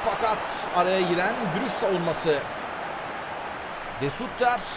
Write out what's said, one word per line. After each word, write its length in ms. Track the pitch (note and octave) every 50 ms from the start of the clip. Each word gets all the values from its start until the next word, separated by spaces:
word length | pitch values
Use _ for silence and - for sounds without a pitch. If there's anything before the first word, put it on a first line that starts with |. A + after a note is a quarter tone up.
| -
Fakat 640 | A3+ G3 - A3+ A3 G#3+ - - - - - - - -
araya 240 | F3+ F3 F#3 F#3+ F#3+
giren 340 | F#3 E3+ E3+ F3 F#3 G#3 A#3 A#3+ A#3 F3+ D#3
Brüj 180 | G3+ C4 A#3+
savunması. 680 | - - A#3 G3+ F#3+ F3+ E3+ E3+ D#3 - - E3 D3 C#3 C3+ - - - - - - - - - - - - - - - - - - - - - - - - - - - - - - -
De 100 | C3+ C#3+
Sutter. 500 | - - A#3+ A3+ - - B3 A#3+ B3 A#3 - - -